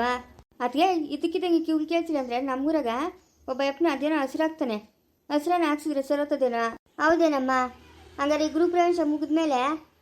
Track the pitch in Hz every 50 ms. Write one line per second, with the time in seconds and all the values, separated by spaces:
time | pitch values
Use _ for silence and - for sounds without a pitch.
0 | 233 247 247 247 247 - - - - _ _ - 247 240 262 285 349 381 359 330
1 | 302 - 277 294 - 339 330 370 359 359 339 320 320 320 320 311 311 311 339 339
2 | 330 330 311 277 254 240 240 247 277 269 254 269 277 302 320 311 269 226 226 254
3 | 311 370 - - _ _ _ _ - - 262 254 277 277 277 - 339 330 277 269
4 | 285 302 320 294 269 262 269 302 311 320 320 - 294 240 214 208 - - _ _
5 | _ _ _ _ _ - 294 294 294 349 359 349 330 294 294 294 - 311 285 277
6 | 269 - 294 285 294 294 294 269 262 247 233 233 233 226 226 - _ _ _ -
7 | 285 311 339 320 330 311 294 269 254 262 262 254 254 247 - - - - - -
8 | - - - - 277 285 302 302 311 302 262 320 349 349 349 349 349 349 349 349
9 | 311 294 302 294 311 285 302 330 330 302 269 247 254 285 311 311 - - _ _